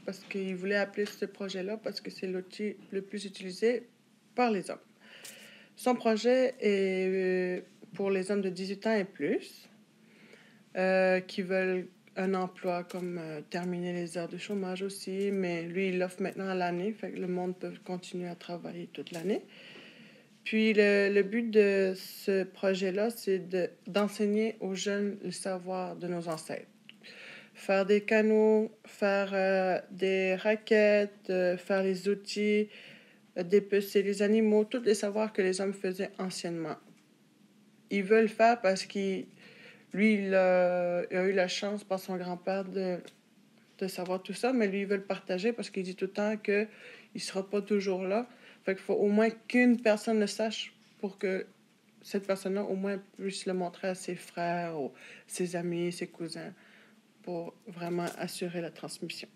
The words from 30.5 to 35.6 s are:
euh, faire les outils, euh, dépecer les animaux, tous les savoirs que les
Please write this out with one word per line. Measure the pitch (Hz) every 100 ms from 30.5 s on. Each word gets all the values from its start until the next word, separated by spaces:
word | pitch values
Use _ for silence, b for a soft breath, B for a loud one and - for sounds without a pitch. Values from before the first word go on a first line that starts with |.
| 214 - 220 208 208 202 - -
euh, | 185 180 180
faire | - 196
les | 190 185 190
outils, | 202 202 - 208 208 214 B B B B B _ -
euh, |
dépecer | 175 202 196 202 202 208
les | 196 196
animaux, | 202 220 220 214 214
tous | 262
les | 233 214
savoirs | 208 202 220
que | 214
les | 185 185